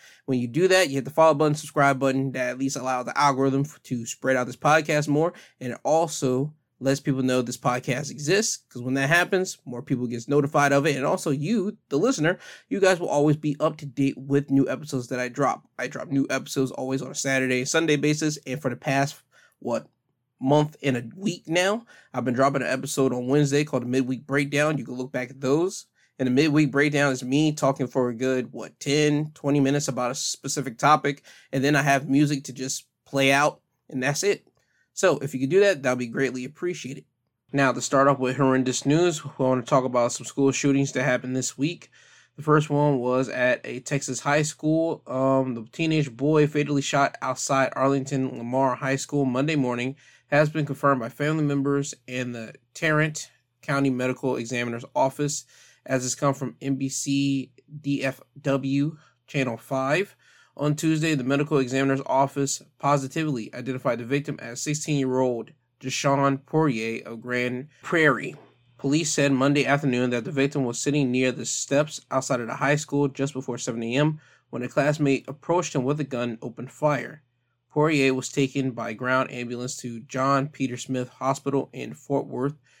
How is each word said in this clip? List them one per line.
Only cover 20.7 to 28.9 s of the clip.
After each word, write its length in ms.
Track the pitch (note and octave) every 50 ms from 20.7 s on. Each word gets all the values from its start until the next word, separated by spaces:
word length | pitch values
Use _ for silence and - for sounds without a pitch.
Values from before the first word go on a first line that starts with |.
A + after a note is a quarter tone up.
| - _
and 140 | - C#3+ B2+
a 100 | A#2+ A#2+ A2+ -
week 320 | F#3+ G3+ G#3 F3+ - -
now, 380 | D#3 E3 F3+ F#3 G3 G#3+ A#3 - - - - _ _ -
I've 100 | B2 A#2
been 80 | C3
dropping 300 | A#2 B2+ C3+ C#3 C#3+ D3+
an 60 | B2 D#2+
episode 440 | C3 C3 - - - C3+ C3+ C3
on 160 | B2+ B2 B2 B2+
Wednesday 340 | C#3 D3 D3 C3+ C#3 D3
called 200 | D3+ D3+ C#3 B2
the 40 | A#2+
Midweek 400 | B2 B2+ C3+ B2+ B2+ C3 A#2 -
Breakdown. 520 | - C#3 D3 C#3+ C#3+ C#3+ C#3+ D3+ D#3 D#3 B2+
You 80 | A2+
can 80 | A#2+ B2
look 180 | B2+ B2+ B2
back 160 | - B2+ B2+ C3
at 140 | C#3+ C3+
those. 420 | C3+ C3 C#3+ D#3+ F3 F#3+ - - - _ _ _ _ _ _ -
And 80 | C3
the 40 | B2
Midweek 400 | B2+ C3+ D#3+ D#3 C#3+ D3+ D#3 C3
Breakdown 420 | B2 C#3 D3+ D3+ D3 C#3+ C#3+ C#3
is 100 | C3+ B2
me 300 | A#2+ B2 C3+ D3+ D#3 D#3
talking 360 | D3+ - D3 C#3 C3 - C3 A2+
for 200 | - C3+ B2+ B2
a 60 | A#2
good, 400 | A2+ C3 C3 C3 B2+ A#2+ - -
what, 260 | A#2 F#2 D2+ - _
ten, 520 | - C#3